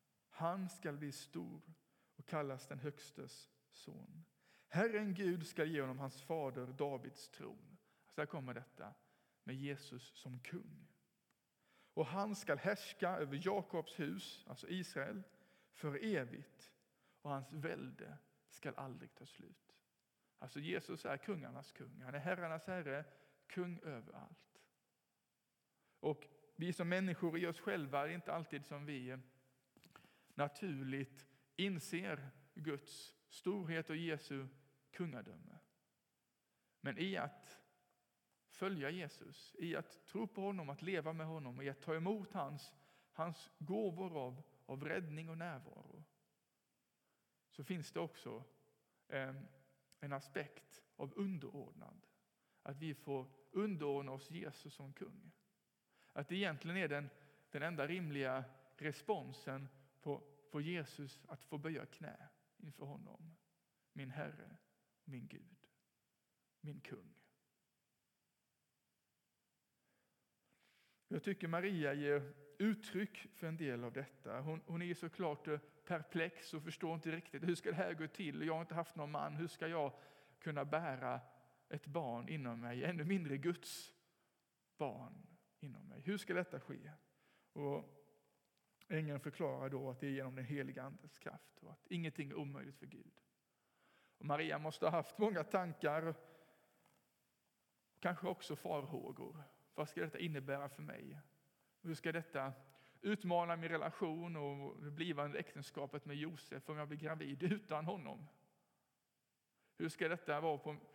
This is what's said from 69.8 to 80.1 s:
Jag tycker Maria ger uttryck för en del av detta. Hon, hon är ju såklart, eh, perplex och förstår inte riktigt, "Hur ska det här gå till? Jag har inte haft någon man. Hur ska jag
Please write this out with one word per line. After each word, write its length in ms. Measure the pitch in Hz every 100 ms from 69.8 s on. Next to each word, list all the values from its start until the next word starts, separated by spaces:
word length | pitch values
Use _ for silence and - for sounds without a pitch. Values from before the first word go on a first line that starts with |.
| _ _ _ _ _ _ _ _ _ _ _ _ -
Jag 160 | 165
tycker 240 | 202 196 170
Maria 460 | 165 190 180 147
ger 400 | 143 143 143 135 - - -
uttryck 680 | 208 214 - 190 208 - -
för 140 | - 165
en 100 | 160
del 260 | 151 120
av 100 | 120
detta. 480 | 127 139 - - 117
Hon, 200 | 151 160 -
hon 140 | 170
är 40 | 175
ju 100 | 175
såklart, 520 | 165 - 175 147 165
eh, 120 | 147 - - -
perplex 680 | 170 - 170 160 - -
och 100 | 160
förstår 320 | 160 - 170 165
inte 160 | 165
riktigt, 320 | 160 - 165
"Hur 120 | 170 170
ska 140 | -
det 60 | 165
här 180 | 180
gå 140 | 165 156
till? 340 | - 170 147
Jag 120 | 156
har 80 | 160
inte 140 | 165 165
haft 200 | 165 165
någon 160 | 147
man. 240 | 147 147 147
Hur 120 | 165
ska 200 | - 165
jag 260 | 165 139 - -